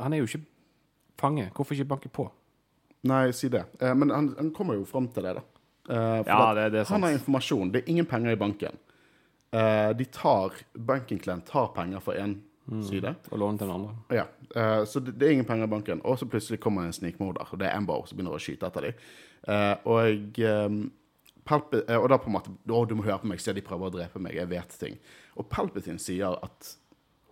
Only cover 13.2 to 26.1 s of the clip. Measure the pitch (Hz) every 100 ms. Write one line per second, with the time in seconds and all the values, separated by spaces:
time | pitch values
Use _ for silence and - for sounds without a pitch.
13.2 | - 110 101 104 101 90 104 110 - 120
14.2 | - - - 117 113 110 107 139 127 117
15.2 | 143 139 117 113 110 107 104 82 - 127
16.2 | 123 117 - 110 113 98 85 82 90 85
17.2 | 95 85 - 90 95 104 95 67 - 95
18.2 | 87 76 - 69 92 - 71 - - -
19.2 | - - - 104 101 101 113 113 113 107
20.2 | 104 113 110 107 104 104 104 - _ _
21.2 | _ _ - 147 - 117 - 117 127 127
22.2 | 120 95 101 92 - 117 113 107 104 95
23.2 | 110 90 - 98 - 90 92 90 87 95
24.2 | 90 82 90 87 - - 101 - - -
25.2 | - - - - 202 101 90 87 -